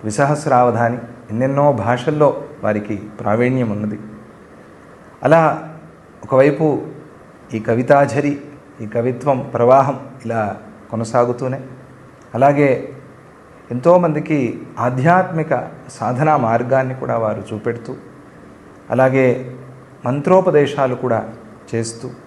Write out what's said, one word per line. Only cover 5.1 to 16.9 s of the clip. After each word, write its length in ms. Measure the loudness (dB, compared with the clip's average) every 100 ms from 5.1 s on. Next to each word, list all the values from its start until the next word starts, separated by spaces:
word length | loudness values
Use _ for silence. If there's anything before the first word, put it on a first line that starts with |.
| -4 4
అలా 180 | 6 6 0 -8 -18 -20 -20 -20 -20
ఒకవైపు 420 | 0 4 4 4 0 0 -6 -14 -20 -20 -20 -20 -10 -6
ఈ 40 | -2
కవితాఝరి, 680 | -2 4 4 4 0 -2 -4 -10 -20 -20 -14
ఈ 20 | -6 -2
కవిత్వం 420 | -2 -2 -2 -2 -2 0
ప్రవాహం 420 | 6 6 4 -2 -10 -14
ఇలా 180 | -8 -4 -4 -6 -16 -20 -10
కొనసాగుతూనే, 680 | -6 0 2 2 0 -4 -6 -10 -18 -20 -20 -20 -20 -10 2
అలాగే 340 | 4 4 2 2 -4 -16 -20 -20 -20 -20 -20 -20 -10
ఎంతోమందికి 680 | -2 4 4 4 -2 -2 -2 -2 -6 -14 -4 -2
ఆధ్యాత్మిక 680 | 2 4 4 2 -4 -2 -4 -4 -14 -20 -6
సాధనా 360 | -4 0 2 2 2
మార్గాన్ని 480 | 0 2 0 0